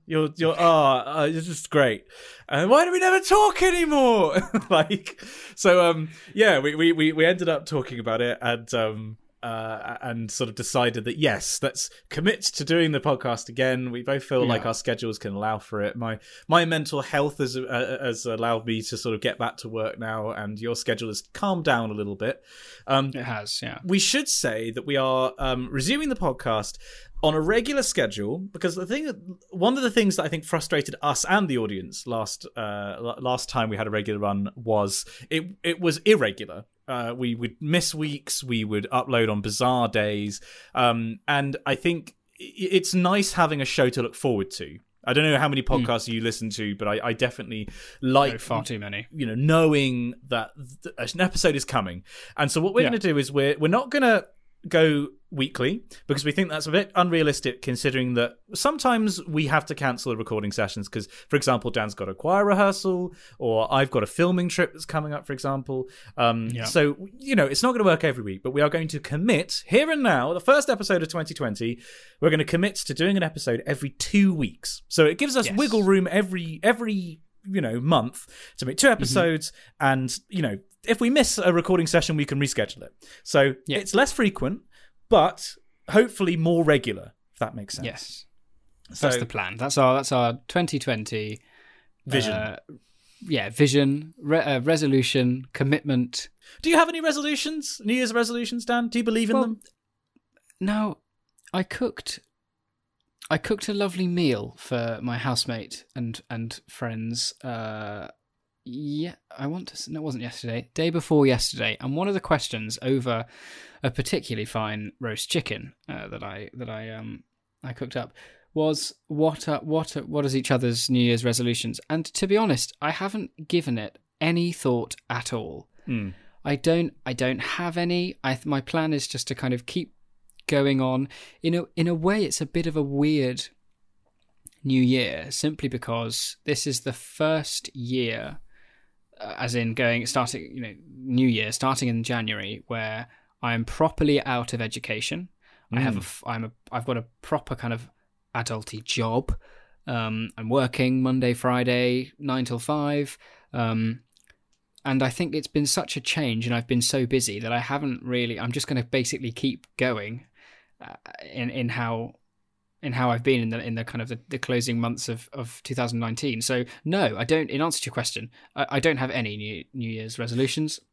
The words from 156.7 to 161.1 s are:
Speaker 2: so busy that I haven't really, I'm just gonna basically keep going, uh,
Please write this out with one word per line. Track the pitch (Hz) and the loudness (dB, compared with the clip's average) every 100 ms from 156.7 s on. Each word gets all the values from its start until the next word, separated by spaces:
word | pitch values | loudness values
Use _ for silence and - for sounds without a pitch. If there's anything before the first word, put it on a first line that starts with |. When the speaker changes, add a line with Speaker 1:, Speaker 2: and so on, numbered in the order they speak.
| 123 | 0
Speaker 2:
so | 117 135 120 | 2 2 2
busy | 131 120 104 | 2 0 -2
that | 113 | -4
I | 120 | -2
haven't | 117 139 147 123 | -2 -4 -4 -6
really, | 127 123 120 110 | -4 -2 -2 -4
I'm | 120 | -4
just | 123 - | -4 -2
gonna | 135 | -2
basically | 120 131 123 - 123 | 0 0 0 -4 -6
keep | 113 135 - - - | -4 -2 -4 -8 -4
going, | 127 113 104 120 - _ - - _ _ | -2 -2 -6 -12 -16 _ -20 -20 _ _
uh, | - - - | -20 -20 -20